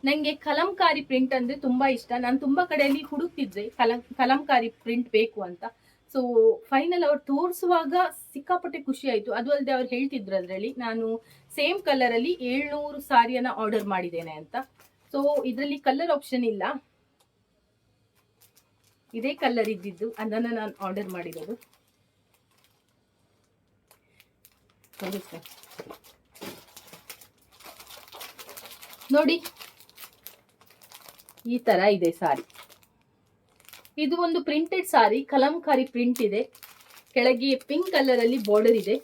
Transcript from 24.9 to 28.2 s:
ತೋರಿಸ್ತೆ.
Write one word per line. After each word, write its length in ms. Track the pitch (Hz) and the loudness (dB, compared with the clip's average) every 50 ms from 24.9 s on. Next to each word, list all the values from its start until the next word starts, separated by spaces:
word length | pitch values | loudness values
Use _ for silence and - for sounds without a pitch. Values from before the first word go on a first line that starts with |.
| _ - | _ -12
ತೋರಿಸ್ತೆ. 360 | 190 185 190 196 185 - - 165 - - - - - - - - - - - - _ - _ _ _ _ _ - - - - - - - - - - - - - _ _ - - - _ _ _ _ _ _ _ - - - - - - - - - - - - | -10 -8 -8 -10 -10 -12 -18 -18 -18 -18 -20 -20 -20 -20 -20 -20 -18 -18 -18 -20 _ -20 _ _ _ _ _ -18 -16 -16 -16 -18 -20 -20 -20 -20 -20 -20 -20 -20 _ _ -20 -20 -20 _ _ _ _ _ _ _ -20 -20 -20 -20 -20 -20 -20 -20 -20 -20 -20 -18